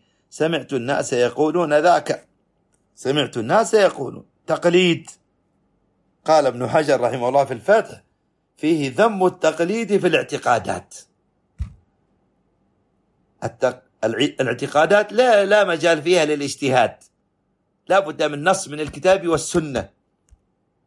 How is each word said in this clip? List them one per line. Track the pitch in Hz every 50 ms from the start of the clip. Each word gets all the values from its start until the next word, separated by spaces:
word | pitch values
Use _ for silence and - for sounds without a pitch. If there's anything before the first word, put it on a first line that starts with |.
| _ _ _ _ _ _
سمعت | - - 151 165 165 147 - - 139
الناس | 127 117 127 143 - 147 - 135
يقولون | 123 123 120 120 - 151 156 151 175 175 151 151
ذاك، | 151 156 180 170 156 - - 151 - - _ _ _ _ _ _ _ _ _ _ _ _ _ _
سمعت | - - 127 143 151 135 117 - 123
الناس | 110 123 170 214 226 208 -
يقولون.'" | 214 196 170 - - 139 117 - - - _ _ _ _ -
تقليد. | 160 147 - 175 175 180 185 175 165 - - - - _ _ _ _ _ _ _ _ _ _ _ _ _ _ _ _ _ _ _ _ _ -
قال | - 156 156 143
ابن | 131 117 120 127 113
حجر | 120 156 156 139 139 120
رحمه | 120 117 117 131 120 123
الله | 131 139 139
في | 139 135
الفتح: | 117 - - 208 226 - - - - _ _ _ _ _ _ _ _ _ _ _ _
"فيه | - 151 165 156 143 135 120 117
ذم | 208 233 214 190 185
التقليد | 180 180 - - 156 147 147 170 175 208 226 233 185 208 190
في | - 180
الاعتقادات". | 160 135 - - 147 127 - 120 123 110 95 - 95 90 - - - - - _ _ _ _ _ _ _ _ _ _ - - - - - _ _ _ _ _ _ _ _ _ _ _ _ _ _ _ _ _ _ _ _ _ _ _ _ _ _ _ _ _ _ _ - -
التق-، | 117 - - - 127 123 - _ _ _ _ -
الع-، | 110 113 107 139 147 - -
الاعتقادات | 135 117 113 120 139 143 - 147 156 165 202 208 214 208 202
لا، | 214 254 254 226 202 202
لا | 190 208 208 202
مجال | 190 170 160 143 170 170 151
فيها | 143 170 180 175 156
للاجتهاد، | 147 151 143 143 139 - - - 131 131 131 113 104 - - _ _ _ _ _ _ _ _ _ _ _ _ _ _ _ _ _ -
لا | 175 196
بد | 190 196 147 139 160
من | 151 147 143 147
نص | 175 190 180 - 143
من | 143 151
الكتاب | 151 143 - 147 135 185 190 190 175 170
والسنة، | 165 147 156 - - 175 160 151 131 113 - - _ _ _ _ _ _ _ _ _ _ _ _ _ _ _ _ _ _ _